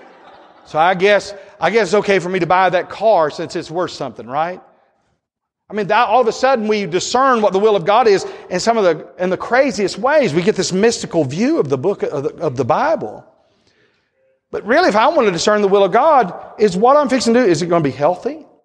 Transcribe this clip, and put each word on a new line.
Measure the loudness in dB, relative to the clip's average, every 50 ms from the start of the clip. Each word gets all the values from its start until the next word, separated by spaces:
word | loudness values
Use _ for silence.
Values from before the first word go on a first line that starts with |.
| -20 -20 -20 -20 -20 -20 -20 -20 -20 -20 _ _ _
So | -6 -2 0
I | 2 2 2
guess, | 2 2 4 4 2 0 -4 -14 -18 -20 -20 -8 -4
I | -2 0
guess | 2 0 0 2
it's | 0
okay | 0 2 2 0 0
for | 0 -2
me | -4 -2
to | 0
buy | 2 2 2 2 2
that | 2 0 -2 -4
car | -6 -2 0 2 2 2 2 0
since | -2 -6 -10 -8 -8
it's | -10 -10 -8
worth | -6 -6 -6 -6
something, | -6 -10 -12 -12 -12 -14 -14
right? | -8 -6 -4 -4 -6 -8 -12 -18 _ _ _ _ _ _ _ _ _ _ _ _ _ _ _ _ _ _ _ _ -10
I | -8
mean, | -6 -2
that, | 0 2 2 2
all | 2 2 2
of | 2 0
a |
sudden | 0 0 0 0 2 0 0 -2
we | -2 -2 -2
discern | -2 -4 -4 -2 -2 0 2 2 2 2 2
what | 2 2
the | 2 2
will | 2 2 2
of | 2 2
God | 2 2 4 4
is | 4 4 2 0 -4 -14 -16 -10 -8
in | -6 -4
some | 0 0 0
of | 2 2
the, | 2 0 -2 -4 -14 -8 -6
in | -4 -4
the | -4
craziest | -4 -4 -2 0 0 0 0 0 -2 -4 -4 -4
ways. | -4 -2 0 2 2 2 2 0
We | 0
get | 0 0 0
this | -2 -2 -2
mystical | 0 0 0 0 0 -2 -6 -4 -2 -2 -2
view | -2 -2 -2 -2 0 0 0
of | -2
the | -2 -2
book | -2 -2 -2 -4 -4 -4
of | -6 -4 -4 -6
the, | -6 -6
of | -6 -6 -6 -4
the | -2 -2
Bible. | 0 0 0 0 0 -2 -4 -4 -8 -12 -14 -20 _ _ _ _ _ _ _ _ _ _ _ _ _ _ _ _ _ _ _ _ _ _ _ _ _
But | -12 -8 -4
really, | 0 0 2 2
if | 2 2
I | 2 2 2
want | 2 2 2
to | 0
discern | 0 0 0 0 0 2
the | 2
will | 2 2 2 2
of | 2
God, | 2 2 4 4 4 4 2 0 -4 -14 -18 -14 -4
is | 0 0 0 2
what | 2 2 4 4
I'm | 4 2 2
fixing | 0 0 0 2 2
to | 4
do, | 4
is | 2 2 0
it | 0
gonna | 0 0 0 0
be | -2
healthy? | -2 -2 -2 -2 -2 -2 -6 -8 -10 -10 -16 _ _ _